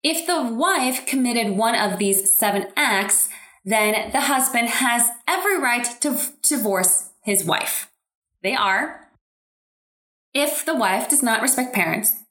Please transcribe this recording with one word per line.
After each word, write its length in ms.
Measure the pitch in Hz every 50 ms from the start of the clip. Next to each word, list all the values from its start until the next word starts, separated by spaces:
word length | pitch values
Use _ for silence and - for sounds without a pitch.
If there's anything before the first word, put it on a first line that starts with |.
| -
If 200 | 302 320 330 330
the 160 | - 349 311 262
wife 640 | 233 233 226 311 381 381 302 254 247 - - -
committed 500 | - 269 269 254 240 240 233 226 202 190
one 160 | 190 220 226 -
of 240 | - 208 202 180
these 340 | 180 208 196 196 190 - -
seven 360 | - - 226 208 185 202 190 - -
acts, 500 | - 294 254 208 190 202 202 - - - - - - - - - _ _
then 480 | 190 220 220 214 214 214 214 - -
the 100 | - 277
husband 480 | 277 277 277 262 254 - - 233 233 233
has 400 | - - 262 247 240 240 240 - - - _
every 320 | - 349 381 392 415 392 330
right 240 | 269 247 240 247 240 - - -
to 80 | - 294
f-, 240 | 247 - - - - _ -
divorce 680 | - 294 247 214 208 196 180 185 - - - - - _ _ _
his 200 | 214 202 190 -
wife. 480 | 170 - - - - - - - - _ _ _ _ _ _ _ _ _ _ -
They 100 | 190 254
are, 560 | 240 214 196 190 208 285 320 - - - _ _ _ _ _ _ _ _ _ _ _ _ _ _ _ _ _ _ _ _ _ _ _ _ _
if 320 | _ 269 294 294 - - -
the 120 | - 320
wife 340 | 254 220 185 190 226 - -
does 140 | 311 - 262
not 180 | 233 220 214
respect 320 | 247 269 - - 254 247 -
parents 440 | 220 175 160 165 - 208 - - - - _